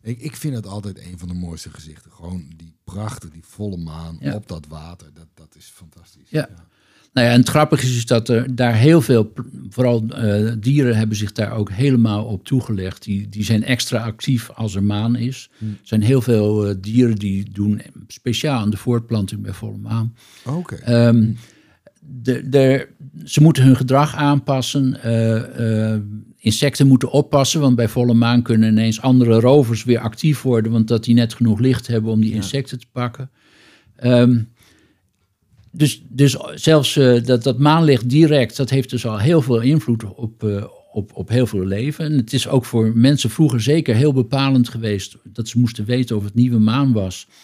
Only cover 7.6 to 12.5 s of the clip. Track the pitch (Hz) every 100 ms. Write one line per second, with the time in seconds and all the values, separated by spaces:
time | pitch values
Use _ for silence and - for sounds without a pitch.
7.6 | 151 135 131 123 117 117 113 117 127 123
8.6 | 123 110 139 165 - 120 107 - 123 -
9.6 | 101 110 123 120 110 - 110 104 110 117
10.6 | 110 143 127 110 110 107 104 - 104 110
11.6 | 98 95 139 127 113 104 110 98 -